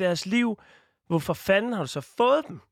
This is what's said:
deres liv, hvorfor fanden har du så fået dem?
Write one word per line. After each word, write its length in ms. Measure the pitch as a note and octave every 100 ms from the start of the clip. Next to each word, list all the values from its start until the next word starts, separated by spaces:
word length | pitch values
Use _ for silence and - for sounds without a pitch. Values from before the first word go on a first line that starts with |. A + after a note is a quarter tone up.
deres 220 | F#3 E3+
liv, 320 | F#3 A#3 A#3+ G#3 - - _ _ -
hvorfor 260 | E3 E3
fanden 400 | D#3+ - G3 A#3
har 80 | A3
du 40 | C3+
så 140 | D3
fået 420 | - - B3 D4 -
dem? 140 | C#3 -